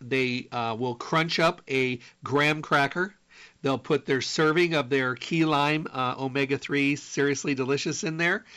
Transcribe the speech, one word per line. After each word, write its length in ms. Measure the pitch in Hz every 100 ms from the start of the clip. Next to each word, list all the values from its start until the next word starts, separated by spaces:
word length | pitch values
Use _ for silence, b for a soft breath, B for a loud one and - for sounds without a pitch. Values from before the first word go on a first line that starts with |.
they, 460 | 123 135 127 123 -
uh, 240 | 120 117 110
will 160 | 127 120
crunch 440 | - 160 165 -
up 220 | 165 175 -
a 300 | 131 127 127 B B
graham 400 | 117 135 147 151
cracker, 500 | 151 151 139 175 190 - _ B B B
they'll 180 | 139 135
put 260 | - 147 -
their 160 | 135
serving 540 | - - 156 156 175 160
of 140 | 127
their 260 | 135 131 127
key 280 | - 165
lime, 440 | 160 147 143 156 160
uh, 240 | 131 127 127
omega-three 760 | 135 131 135 135 - 143 139 143
Seriously 600 | - - 143 139 - 135
Delicious 480 | 131 139 170 151
in 140 | 165 160
there, 280 | 170 196 -